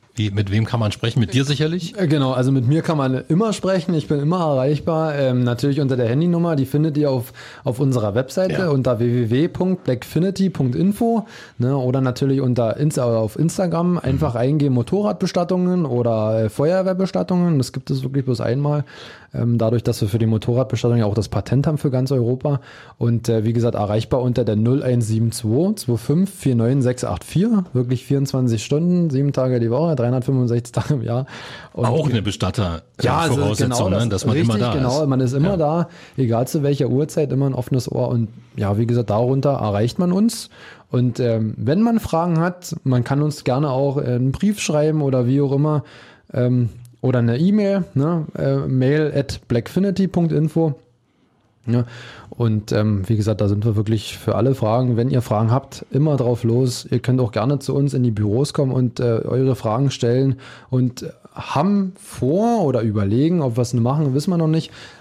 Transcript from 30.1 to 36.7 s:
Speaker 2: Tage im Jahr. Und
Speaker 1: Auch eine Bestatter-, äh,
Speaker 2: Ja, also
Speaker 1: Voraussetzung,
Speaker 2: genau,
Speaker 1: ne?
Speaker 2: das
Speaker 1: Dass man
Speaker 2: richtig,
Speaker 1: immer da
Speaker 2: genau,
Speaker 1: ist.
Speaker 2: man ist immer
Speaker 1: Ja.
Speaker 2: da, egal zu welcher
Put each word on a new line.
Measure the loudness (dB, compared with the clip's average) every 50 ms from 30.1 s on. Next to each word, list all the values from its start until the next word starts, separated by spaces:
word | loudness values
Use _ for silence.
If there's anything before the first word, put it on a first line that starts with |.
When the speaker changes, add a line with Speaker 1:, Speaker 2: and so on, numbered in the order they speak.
| 0 0 0 0 2 2 2 2 0 0 -2 -2 -4
Speaker 2:
Tage | -2 0 0 0
im | -2 -2
Jahr. | -2 -4 -4 -4 -6 -10 -16 -16 -16 -16 -18 -18 -12 -6
Und | -2 0
Speaker 1:
Auch | 0 2 2 2 2
eine | 0 0 0
Bestatter-, | -2 -4 -2 -2 -2 -2 0 -2 -2 -2 -6 -10 _ _ -4
äh, | -2
Speaker 2:
Ja, | 0 2 2
also | 2 2 2
Speaker 1:
Voraussetzung, | 2 0 0 0 0 0 0 0 0 0 2
Speaker 2:
genau, |
Speaker 1:
ne? | 2
Speaker 2:
das | 2 0 0
Speaker 1:
Dass | 0 0 0
man | 0 0
Speaker 2:
richtig, | 2 2 2 2
Speaker 1:
immer | 2 0
da | 0 0
Speaker 2:
genau, | 0 0 0 0 0 2
Speaker 1:
ist. | 2
Speaker 2:
man | 2 2
ist | 0 0 0
immer | 0 0 2
Speaker 1:
Ja. | 2
Speaker 2:
da, | 2 0 0 0 0 -2 -4 -6 -18 -20 -12 -6
egal | -2 0 0 2 0 0 0
zu | -2 0 0
welcher | 0